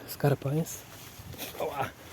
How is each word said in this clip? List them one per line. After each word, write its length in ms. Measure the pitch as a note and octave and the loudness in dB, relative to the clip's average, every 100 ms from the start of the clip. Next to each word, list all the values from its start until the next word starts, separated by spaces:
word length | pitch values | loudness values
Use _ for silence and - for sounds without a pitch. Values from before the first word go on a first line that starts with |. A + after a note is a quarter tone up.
| - | 6
Skarpa 460 | - D3 C3+ C3+ | 4 6 6 4
jest. 300 | D3 E3 - - - - - - - - - | 2 2 -4 -10 -14 -14 -12 -10 -8 -8 -2
Oła. 300 | D#3 - C3+ - - | -2 0 -2 -4 -12